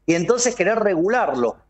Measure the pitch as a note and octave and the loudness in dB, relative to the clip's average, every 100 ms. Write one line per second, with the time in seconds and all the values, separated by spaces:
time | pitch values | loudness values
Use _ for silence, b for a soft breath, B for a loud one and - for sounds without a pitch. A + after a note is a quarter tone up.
0 | - E3+ E3+ A#3 B3+ A3+ F3+ A3+ G#3 E3+ | -2 0 0 0 0 0 0 0 0 0
1 | F3+ B3 G#3 C3 A#2+ - | 0 0 0 0 -2 -4